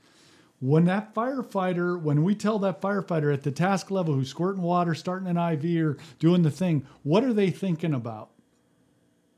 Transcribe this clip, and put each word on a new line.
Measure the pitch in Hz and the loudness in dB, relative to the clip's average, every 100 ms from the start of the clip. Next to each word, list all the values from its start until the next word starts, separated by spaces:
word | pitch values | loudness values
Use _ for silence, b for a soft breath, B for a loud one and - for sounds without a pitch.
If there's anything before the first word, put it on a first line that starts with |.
| b b b b b _ | b b b b b _
When | 131 156 | 2 4
that | 175 196 - | 4 2 -4
firefighter, | - 247 269 - 196 185 175 175 175 | -4 -4 -4 -6 -4 -2 0 -2 -2
when | 151 147 | 0 2
we | 165 208 | 2 0
tell | 202 220 | 0 0
that | 196 185 | -2 -2
firefighter | 196 202 185 165 147 | -2 -2 -2 0 0
at | 139 | 0
the | 147 | -2
task | 131 180 196 - | 0 0 0 -2
level | 190 165 | -2 0
who's | 135 131 | 0 -2
squirting | - 180 196 | -2 -4 -2
water, | 170 175 175 | 0 0 0
starting | 156 - 185 185 | -2 -4 -6 -2
an | 170 | -2
I | 170 156 | 0 -2
V | 165 170 | 0 0
or | 156 139 B - | 0 -2 B 0
doing | 160 180 | 4 4
the | 160 | 4
thing, | 131 185 151 B B | 2 0 0 B B
what | 139 180 | 0 2
are | 262 | 2
they | 208 196 | 2 0
thinking | - 196 156 170 | 0 -4 -2 -2
about? | 135 117 107 - _ _ _ _ _ _ _ _ _ _ | -2 -4 -10 -14 _ _ _ _ _ _ _ _ _ _